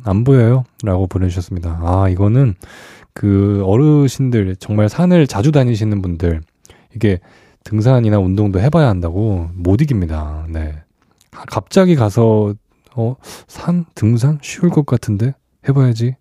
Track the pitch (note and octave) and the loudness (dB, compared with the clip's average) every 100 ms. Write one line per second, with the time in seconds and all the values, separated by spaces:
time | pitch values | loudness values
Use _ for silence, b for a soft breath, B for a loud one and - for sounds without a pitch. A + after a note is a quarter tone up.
0 | G#2 F#2+ B2 C3 A2+ B2+ B2 - G#2+ F#2 | -2 0 4 4 4 2 -2 -8 -4 -2
1 | F#2 F#2 F2+ F2+ F2 F2+ E2+ E2 E2+ F#2 | -2 -2 -2 -4 -8 -8 -6 -6 -2 0
2 | F#2+ F2+ G#2 B2 C3 F#2 B B B B | 2 2 2 2 0 -2 B B B B
3 | B - G#2 G2 G2+ G2+ F#2+ A2 D3+ D3+ | B -4 0 2 2 0 2 2 4 4
4 | C3+ - C3 A#2+ F#2+ F#2 - G#2 G#2+ - | 2 0 -2 0 -2 -4 -4 0 0 0
5 | F3+ F3+ C#3 G2 C3 D3 B2 A2 G#2+ G2+ | 2 4 2 0 0 2 2 0 -2 -2
6 | F#2 E2 F2 D#2+ D#2+ _ _ b b A2 | -4 -2 -2 -2 -8 _ _ b b -2
7 | G#2+ F2+ b b b b - G#2+ A2 B2+ | -2 -2 b b b b -6 0 2 2
8 | A2 G#2 F#2 G2 G#2 F#2 A#2+ E3+ C#3 F#2 | 2 2 0 0 0 0 0 2 2 0
9 | E2+ F2 A2 F#2 E2 F2+ F2 G#2 D3+ A2+ | -4 -2 -2 -2 -6 -6 0 2 2 0
10 | E2+ D#2 D2+ D2+ D#2+ D#2+ D#2 D2+ - _ | -2 -6 -8 -10 -8 -8 -8 -10 -18 _
11 | _ _ _ - - - - F#3+ F#3 D#3 | _ _ _ -20 -10 -10 -2 2 4 4
12 | G#2+ A#2 A2+ G#2+ G#2 G#2 _ _ _ B2 | 2 2 2 2 0 -6 _ _ _ -6
13 | A2+ - B B B - - F3 E3 - | -6 -6 B B B -12 -4 -4 -4 -2
14 | G#2+ A#2 C3 D3+ - - F3 D#3 C#3+ B2 | 0 2 0 -2 -8 -2 0 0 0 -2
15 | - G#2 A#2+ - _ _ - C#3 B2+ A2+ | -2 -2 -2 -6 _ _ -2 2 2 0
16 | A#2 C3 | -4 -6